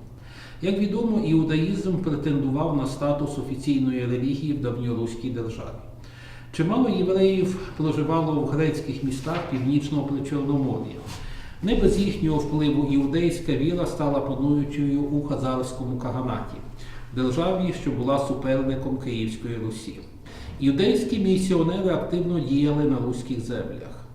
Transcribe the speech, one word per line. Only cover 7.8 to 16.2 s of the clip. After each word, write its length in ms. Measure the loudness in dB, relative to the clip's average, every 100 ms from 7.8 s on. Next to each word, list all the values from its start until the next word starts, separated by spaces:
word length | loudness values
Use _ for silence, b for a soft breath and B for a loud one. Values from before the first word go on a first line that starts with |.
| 0 2 2 2 2 0
в 40 | 0
грецьких 580 | 2 2 0 -4 -4
містах 340 | -4 -2 -4 -4 -2
північного 520 | 0 2 2 0 -2
Причорномор'я. 920 | -2 -4 -2 -2 0 0 0 -2 -6 -10 B B B B B B
Не 120 | 0 4
без 240 | 4 4
їхнього 380 | 2 2 2 2
впливу 560 | 0 2 2 2 4
іудейська 580 | 2 2 2 2 0 0
віра 340 | 0 2 0 -2
стала 340 | -2 0 0
пануючою 840 | 0 0 2 2 0 0 0 2
у 260 | 0 0 0
хазарському 720 | -2 0 0 -2 -4 -4 -4
каганаті, 580 | -4 -4